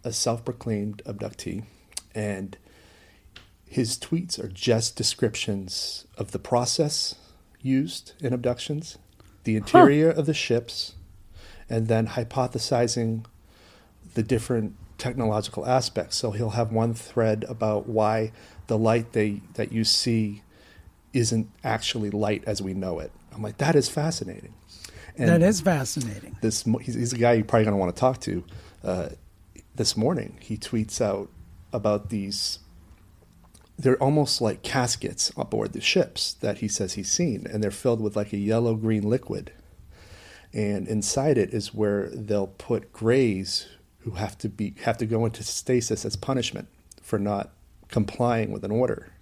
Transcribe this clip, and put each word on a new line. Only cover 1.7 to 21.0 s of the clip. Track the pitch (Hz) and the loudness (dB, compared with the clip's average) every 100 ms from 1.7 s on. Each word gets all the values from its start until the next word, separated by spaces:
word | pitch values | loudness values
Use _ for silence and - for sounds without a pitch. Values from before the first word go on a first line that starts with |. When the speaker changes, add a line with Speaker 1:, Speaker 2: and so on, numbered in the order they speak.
| - _ - - | -20 _ -16 -10
Speaker 1:
and | 107 104 98 98 - _ - - - - - - - - _ - | -6 -4 -4 -8 -12 _ -20 -20 -20 -20 -20 -20 -20 -20 _ -6
his | - 113 - | -2 -2 -2
tweets | - 165 175 - | -4 -4 -2 -8
are | - | -8
just | 92 - 113 113 - | -4 2 2 2 -2
descriptions | - - 117 - - 101 92 - - - - - | -2 0 0 0 -4 -4 -4 -8 -8 -10 -16 -10
of | 107 | -8
the | - | -8
process | - 123 123 - 151 - - - - - _ _ | 0 0 2 0 0 0 -4 -6 -20 -20 _ _
used | 131 131 151 - - - | 0 0 0 -6 -14 -8
in | 139 | -4
abductions, | 123 123 120 - 151 - - - _ - - | 0 -2 -2 -4 -6 -6 -16 -20 _ -20 -10
the | - | 0
Speaker 2:
Huh. | 214 | 0
Speaker 1:
interior | - 349 339 147 160 | 6 10 10 10 6
of | 165 151 | 4 0
the | |
ships, | 151 - 117 120 - - - - - - - - - - | 0 2 0 0 -10 -10 -12 -20 -20 -20 -20 -20 -20 -4
and | 113 113 | -2 2
then | 110 110 | 2 2
hypothesizing | - 113 - 123 120 - 123 120 120 113 113 113 - - - - - _ _ - | -2 -4 -2 -2 -2 0 2 2 2 0 -2 -8 -20 -20 -20 -20 -20 _ _ -6
the | - | -2
different | 110 120 - 120 107 - - - | 0 0 2 -2 -2 -6 -20 -8
technological | 127 123 113 107 107 - 85 | -6 -2 0 0 -2 -6 2
aspects. | 127 120 - 82 - | 2 2 -4 -4 -4
So | 117 | -4
he'll | 104 113 | -2 -2
have | 113 110 | 0 0
one | 113 117 | 2 2
thread | 113 - - 110 107 - | 0 -4 2 2 2 -2
about | 113 107 107 104 | -2 0 0 0
why | 110 107 110 110 - - - - | 2 4 2 -2 -6 -20 -20 -2
the | 110 | 2
light | 113 117 113 | 4 4 2
they, | 113 107 101 - | 0 0 0 -8
that | - 110 | -6 -4
you | 113 | 0
see | 110 - - 113 107 104 - - - - - _ | 2 2 2 2 0 -4 -16 -20 -20 -20 -20 _